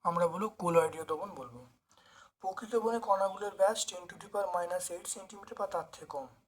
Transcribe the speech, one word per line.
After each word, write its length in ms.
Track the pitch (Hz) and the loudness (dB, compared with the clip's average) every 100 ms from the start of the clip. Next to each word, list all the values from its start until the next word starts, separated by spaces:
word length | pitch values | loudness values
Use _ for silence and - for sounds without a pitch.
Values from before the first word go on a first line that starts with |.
আমরা 240 | 170 170 170 | 0 4 2
বলবো 220 | 175 214 | 2 -4
কলোয়েডীয় 560 | - 175 170 156 160 160 | -2 6 6 6 -2 -4
দ্রবণ 240 | 156 196 | -4 -4
বলবো। 360 | 170 123 120 123 _ _ - - - - _ | -10 -14 -16 -20 _ _ -20 -20 -20 -20 _
প্রকৃত 300 | 190 190 220 | -6 -6 0
দ্রবণে 300 | 233 226 233 | 2 2 0
কণাগুলোর 560 | 220 196 196 185 202 196 | 2 4 4 0 -6 4
ব্যাস 300 | 196 220 - | 4 6 -4
ten 160 | 180 180 | -6 -14
to 80 | - | -16
the 100 | 208 | -6
power 200 | 208 190 | -2 0
minus 380 | 180 175 180 - | 0 0 -2 -4
eight 160 | 175 180 | -8 -8
সেন্টিমিটার 480 | 208 190 202 - 226 | -10 -12 -16 -14 -6
বা 80 | 196 | -4
তার 160 | 180 - | -4 -6
থেকে 140 | - 151 | -14 -10
কম। 220 | 143 131 - | -10 -10 -18